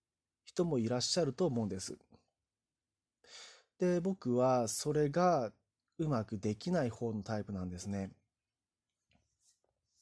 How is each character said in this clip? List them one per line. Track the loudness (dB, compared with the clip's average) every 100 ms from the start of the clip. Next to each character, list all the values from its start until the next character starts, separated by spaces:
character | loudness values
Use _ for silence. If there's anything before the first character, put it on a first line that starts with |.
| _ _ _ _
人 | -8 -2
も | 0 2
い | 2
ら | 0
っ |
し | 0 0
ゃ |
る | 0
と | 0 0
思 | 0
う | -2
ん |
で | -4
す。 | -8 -12 _ -20 _ _ _ _ _ _ _ _ _ _ -20 -20 -20 -20 _ _
で、 | 0 2
僕 | 0 -2 0 4
は | 4 4 2
そ | -2 0
れ | 2 2
が | 4 4 4 0 -8 _ _ _ -6
う | 0
ま | 0
く | 0 -2
で | -2
き | -2 0
な | 0
い | 0
方 | -2 -4
の | -4
タ | -4 -6
イ |
プ | -4
な | -6
ん | -6
で | -6
す | -6
ね。 | -4 -6 -10 _ _ _ _ _ _ _ _ _ _ _ _ _ _ _ _ _ _